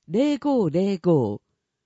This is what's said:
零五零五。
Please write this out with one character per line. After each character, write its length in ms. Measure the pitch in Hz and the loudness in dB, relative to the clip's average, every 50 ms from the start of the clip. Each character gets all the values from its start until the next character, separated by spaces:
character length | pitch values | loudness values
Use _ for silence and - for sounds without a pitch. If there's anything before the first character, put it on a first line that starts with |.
| _ - | _ -6
零 300 | 160 220 277 294 294 - | -2 0 0 0 0 -2
五 320 | - 294 277 247 202 156 | -2 -2 0 0 0 0
零 280 | 139 175 196 196 196 170 | 0 0 -2 -2 -2 -2
五。 440 | - 180 165 143 120 101 104 - _ _ _ _ _ _ _ _ _ | 0 2 2 2 2 -2 -4 -8 _ _ _ _ _ _ _ _ _